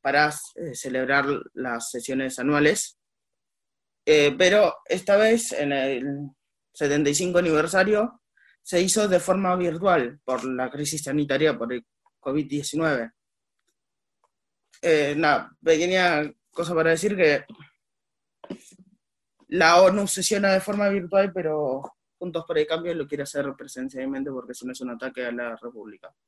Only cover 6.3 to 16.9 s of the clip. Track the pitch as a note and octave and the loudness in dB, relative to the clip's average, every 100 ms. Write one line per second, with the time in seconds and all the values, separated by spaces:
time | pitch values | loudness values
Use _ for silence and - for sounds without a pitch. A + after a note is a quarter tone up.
6.3 | _ _ _ _ - D3 D3 D3 D3 F3+ | _ _ _ _ -4 -2 2 0 0 0
7.3 | F3 F3 D#3 D#3+ F#3 F#3+ G#3 A#3 - _ | 0 2 2 2 2 2 2 0 -6 _
8.3 | _ _ _ - F3 F#3+ G#3+ G#3 F3+ - | _ _ _ -2 0 2 2 2 2 2
9.3 | F#3+ F#3+ F3+ F3 E3 F#3+ E3+ A#2+ - - | 0 0 0 -2 0 2 2 2 -6 -6
10.3 | B2+ C3 B2+ B2+ C#3 D3 D3+ C#3+ D3 D3 | -4 -4 -4 -6 -6 -6 -6 -4 -2 0
11.3 | C3+ D#3 A#2 A#2 B2 _ _ _ _ - | 2 2 0 -4 -6 _ _ _ _ -4
12.3 | C#3+ C3+ C#3+ C#3+ D3 D#3+ C3+ A#2 _ _ | -4 -4 -6 -6 -2 -2 -2 -4 _ _
13.3 | _ _ _ _ _ _ _ _ _ _ | _ _ _ _ _ _ _ _ _ _
14.3 | _ _ _ _ _ E3+ D#3 C#3+ D3 D#3 | _ _ _ _ _ 2 2 2 0 2
15.3 | C#3+ - _ D#3+ D#3+ F3 F#3 F3+ D3+ D3 | 2 -2 _ 2 2 4 2 2 2 -2
16.3 | - _ - E3+ E3+ D#3+ | -8 _ -8 -4 0 2